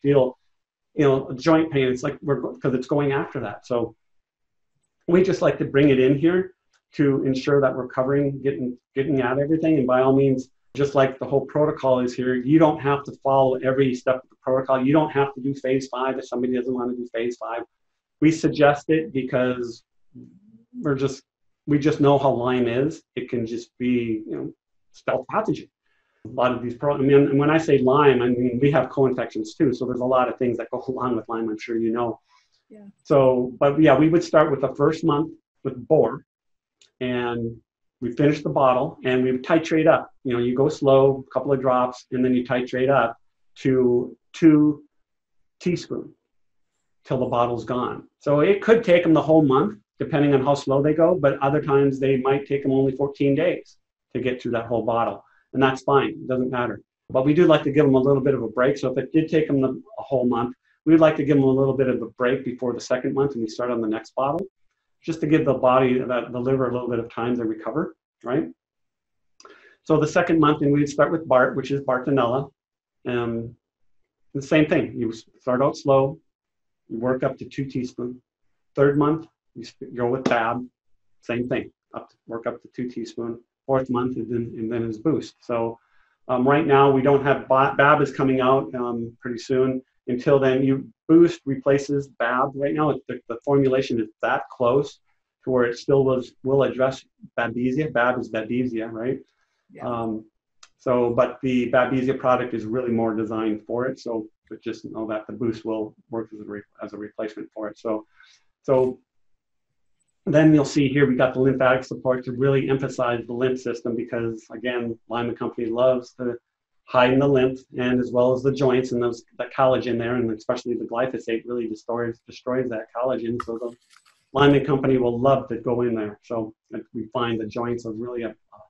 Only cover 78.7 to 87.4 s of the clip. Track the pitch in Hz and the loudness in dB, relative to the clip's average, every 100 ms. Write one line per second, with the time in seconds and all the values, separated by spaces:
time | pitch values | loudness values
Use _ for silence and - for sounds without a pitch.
78.7 | - 143 143 147 160 - _ _ 117 113 | 0 2 4 2 0 -6 _ _ -20 -20
79.7 | - 135 120 120 127 131 120 113 123 127 | -18 -16 -6 -2 -2 -2 -2 -2 -4 -8
80.7 | _ _ _ _ _ - 123 123 120 110 | _ _ _ _ _ -8 -6 -4 -6 -8
81.7 | _ _ - - _ - 117 120 120 - | _ _ -16 -16 _ -14 -10 -8 -10 -16
82.7 | - 123 117 110 - 117 117 _ _ - | -10 -10 -10 -12 -10 -10 -10 _ _ -2
83.7 | 135 131 123 127 127 110 120 117 120 110 | -2 0 -4 -4 -6 -6 -6 -6 -8 -6
84.7 | 117 117 107 147 139 - _ - 117 117 | -6 -6 -4 -2 -2 -4 _ -6 -4 -4
85.7 | - _ _ _ _ - 127 127 147 160 | -8 _ _ _ _ -4 0 2 2 4
86.7 | 139 139 131 135 139 139 131 | 6 6 4 4 2 2 0